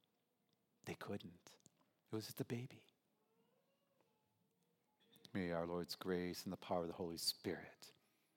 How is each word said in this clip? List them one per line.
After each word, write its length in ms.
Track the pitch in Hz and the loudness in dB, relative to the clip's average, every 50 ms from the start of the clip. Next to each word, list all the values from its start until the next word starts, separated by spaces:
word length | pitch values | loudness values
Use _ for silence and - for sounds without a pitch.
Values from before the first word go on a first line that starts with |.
| _ _ _ _ _ _ _ _ _ _ _ _ _ _ _ _ - | _ _ _ _ _ _ _ _ _ _ _ _ _ _ _ _ -8
They 100 | - 90 | -6 -6
couldn't. 560 | - - - 101 101 - 90 85 87 - - - - _ - - _ _ _ _ _ _ _ | -4 -2 -2 -2 -2 -4 -6 -12 -14 -16 -20 -20 -20 _ -20 -20 _ _ _ _ _ _ _
It 40 | - | -4
was 100 | 110 110 | -2 -2
just 160 | - - - | -2 -4 -4
a 40 | 139 | -2
baby. 380 | - 123 120 127 135 - - - - _ _ _ _ _ _ _ _ _ _ _ _ _ _ _ _ _ _ _ _ _ _ _ _ _ _ _ _ _ _ _ _ _ _ _ _ _ _ _ _ _ _ _ _ - - - - - | 0 0 -2 -2 -4 -10 -14 -20 -20 _ _ _ _ _ _ _ _ _ _ _ _ _ _ _ _ _ _ _ _ _ _ _ _ _ _ _ _ _ _ _ _ _ _ _ _ _ _ _ _ _ _ _ _ -20 -20 -12 -4 0
May 180 | 101 90 87 | 2 4 4
our 140 | 85 85 85 | 4 4 2
Lord's 300 | 85 87 87 85 - - | 2 2 0 0 -2 -4
grace 480 | - - 92 92 87 90 87 85 - - | -2 2 4 4 4 4 2 0 -2 -2
and 100 | 98 90 | -4 -4
the 40 | - | -4
power 260 | - - 95 90 85 | -2 0 2 2 2
of 40 | 85 | 2
the 60 | 82 | 0
Holy 240 | - 92 85 82 80 | -2 -2 -2 -2 2
Spirit 760 | - - - - - 101 82 - - - - - - - - _ _ _ _ _ _ _ _ | 2 2 2 2 0 0 0 0 -4 -8 -14 -16 -18 -18 -18 _ _ _ _ _ _ _ _